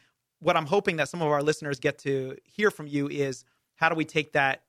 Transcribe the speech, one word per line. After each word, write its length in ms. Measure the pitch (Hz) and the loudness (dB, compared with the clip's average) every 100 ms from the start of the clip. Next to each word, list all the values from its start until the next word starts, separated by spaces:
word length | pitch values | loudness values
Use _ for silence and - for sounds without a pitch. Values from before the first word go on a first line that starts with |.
| _ _ _ _ | _ _ _ _
what 140 | 170 165 | 2 2
I'm 120 | 147 | 2
hoping 280 | 202 202 160 | 0 2 0
that 120 | 135 | -2
some 120 | 175 | -2
of 60 | 151 | 0
our 160 | 147 | 0
listeners 360 | 147 156 147 135 | 0 -6 -8 -2
get 180 | 143 - | -2 -2
to 380 | 139 135 131 139 - | -2 -4 -4 -12 -14
hear 260 | - 208 | 0 0
from 160 | - 151 | 0 -4
you 220 | 143 143 | -2 -2
is 340 | 147 139 127 - _ _ - | -2 -4 -4 -14 _ _ 0
how 140 | 165 | 2
do 60 | 165 | 2
we 100 | 156 | -2
take 260 | 160 147 | -2 0
that, 300 | 147 135 135 | 2 2 0